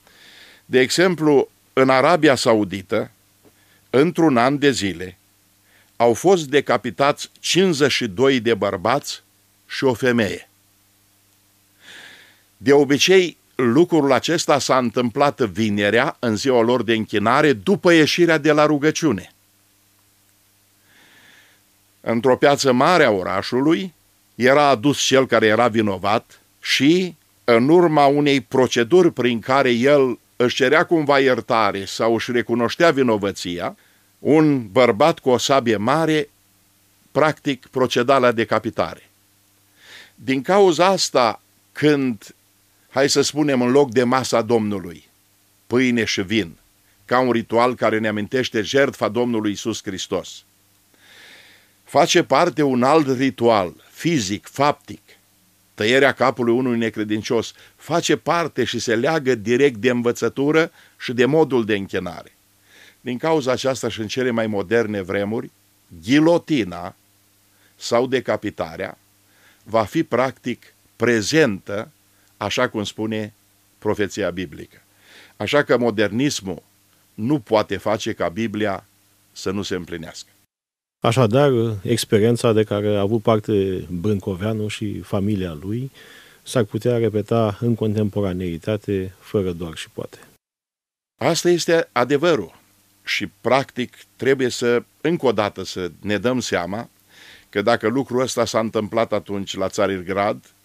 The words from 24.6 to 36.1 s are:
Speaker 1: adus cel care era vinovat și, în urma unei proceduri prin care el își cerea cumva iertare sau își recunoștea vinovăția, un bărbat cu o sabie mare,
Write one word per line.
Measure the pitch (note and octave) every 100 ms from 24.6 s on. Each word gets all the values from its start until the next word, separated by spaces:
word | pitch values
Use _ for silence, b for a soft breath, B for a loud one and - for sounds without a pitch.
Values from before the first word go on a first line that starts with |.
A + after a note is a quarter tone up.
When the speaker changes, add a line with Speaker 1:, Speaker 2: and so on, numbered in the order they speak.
| D3
Speaker 1:
adus | B2 C#3+ C3
cel | - C3 C3
care | A2+ G#2+
era | A2 A#2+
vinovat | A2 G#2 F#2+ G2 A2+ - _ _ _
și, | - - C3+ F3+ F3+ D#3+ _ _
în | - A#2 C3
urma | F3 F3 D3+ C#3
unei | D3 D3 C#3
proceduri | - C3 D3 A#2+ A#2 F3+ E3+
prin | - B2 A#2
care | A#2 C3+ C3
el | A#2 C3 D3 C3 A2 _ -
își | B2 -
cerea | B2+ D3+ E3+
cumva | E3+ C#3+ C#3
iertare | C3+ A#2 - A#2 G#2 F#2+ G2
sau | - A#2
își | A2+ -
recunoștea | A#2+ A2 A#2 A#2 - E3+
vinovăția, | C#3 B2+ G#2+ G2 F#2 F#2 E2+ G#2+ G#3 b b b b
un | G#2+ D3+ D#3 C#3 G#2+
bărbat | A2 B2 G#2 D3+ D#3+
cu | B2+
o | B2
sabie | - C#3 A#2 G#2
mare, | A2 D3+ D#3